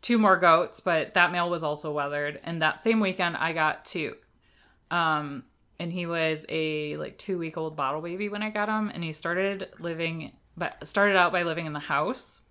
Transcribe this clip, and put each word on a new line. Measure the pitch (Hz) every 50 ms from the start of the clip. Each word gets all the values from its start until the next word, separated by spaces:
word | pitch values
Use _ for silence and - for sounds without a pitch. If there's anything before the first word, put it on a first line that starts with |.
two | - - 240 226
more | 214 196 190
goats, | 170 185 175 160 165 175 - - -
but | - 190 170 160 147 - -
that | 185 175 170
male | 175 180 175 175
was | 175 165 160
also | 151 151 151 - 156
weathered. | 147 147 143 143 147 147 147 147 151 - -
And | 170 170 165
that | 160 156 156 -
same | - 226 226 220
weekend | 214 190 185 190 185 175 165 -
I | - 165 160
got | 165 156 156 - - -
two. | - - 185 151 120 - - _ _ _ _ _ _ _ _ _ _ _ _ _ _
Um, | 175 175 165 160 156 151 147 143 143 127 - _ _ _ _ _ _ _
and | 170 170
he | 170 185 175
was | 170 170 165 160 160 160 151 156 -
a, | - 160 156 156 156 151 151 151 147 151
like, | 151 - - -
two-week-old | - - 185 175 165 160 156 165 160 160 151
bottle | 151 139 135 143 156
baby | 160 170 175 185 208 208
when | 202 208
I | 214 214
got | 214 214 208 214
him, | 214 214 214 208
and | - -
he | 170 160
started | 151 - - 165 175 180 190 196 202 190 185 - - -
living, | 165 170 165 160 165 165 165 165 156 - - _ _ _ _
but | - 170 - - - -
started | - - 202 202 208 196
out | 190 175 175
by | - 180
living | 175 170 160 165 165
in | 156
the | 147 147
house | 143 - 156 139 151 185 262 - - - - - _ _